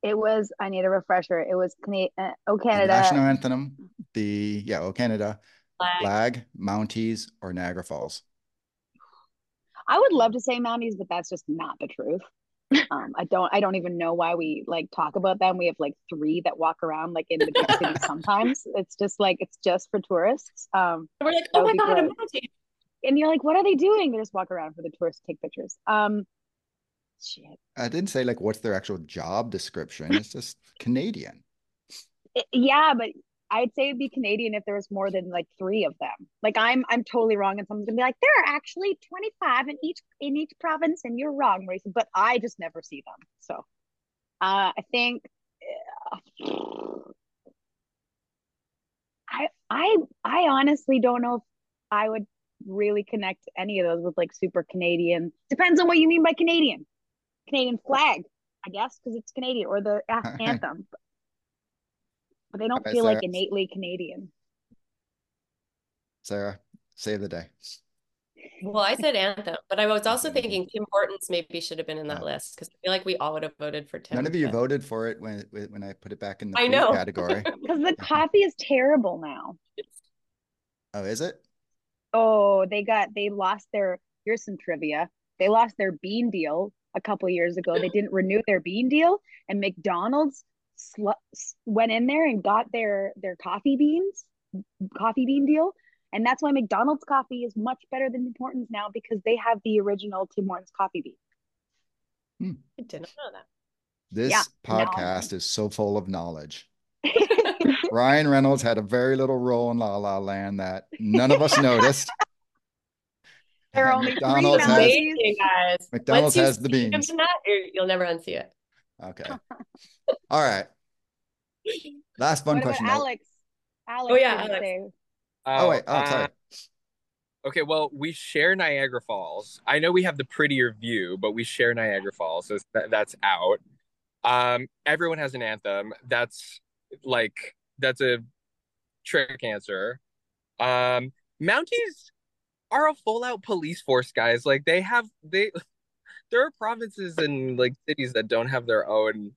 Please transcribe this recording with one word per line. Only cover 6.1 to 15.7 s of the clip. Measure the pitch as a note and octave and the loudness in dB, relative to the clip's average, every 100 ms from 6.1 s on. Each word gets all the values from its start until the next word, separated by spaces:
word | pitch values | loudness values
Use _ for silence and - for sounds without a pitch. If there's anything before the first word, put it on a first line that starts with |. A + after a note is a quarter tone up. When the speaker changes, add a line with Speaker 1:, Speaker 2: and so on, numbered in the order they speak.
| G#3 A#3 A#3+ - - | 2 0 -2 -14 -10
Speaker 2:
Mounties, | F#2+ G#2 G#2+ A2+ A2+ A2 - _ | -4 -2 -4 -4 -4 -6 -10 _
or | F#2 | -12
Niagara | F2+ F2+ F2+ | -8 -6 -8
Falls? | F2+ D2 - - _ _ _ _ _ _ _ _ _ _ _ _ _ _ _ - - | -10 -10 -10 -12 _ _ _ _ _ _ _ _ _ _ _ _ _ _ _ -16 0
Speaker 1:
I | D#4+ | 4
would | C5 | 6
love | D#4+ A3+ | 6 2
to | A#3 | 2
say | A#3 A#3+ | -4 -2
Mounties, | A#3+ A#3 A#3 G3 | -2 -4 -4 -6
but | F#3 | -6
that's | F3+ E3+ | -8 -8
just | F#3 - | -12 -8
not | D#3 E3+ - | -8 -6 -8
the | F#3+ | -10
truth. | - - F3 - | -8 -6 -6 -8
Speaker 4:
<laughs> | _ _ _ _ C#4 - | _ _ _ _ 2 2
Speaker 1:
Um, | C#3+ - - | -4 -6 -8
I | E3+ | -2
don't, | F#3 F3+ | 0 2
I | G3+ | 2
don't | G3+ F#3+ | 2 -2
even | F3 F3 | -4 -4
know | E3 E3+ | -2 0
why | E3+ | 0
we, | E3+ D#3+ D3+ - | 0 -2 -6 -6
like, | E3+ D#3 | -6 -6
talk | - D#3 G3 | -4 -2 0
about | F#3+ F#3+ | 0 2
them. | F#3 F3+ | 2 2
We | |
have, | F3 | -2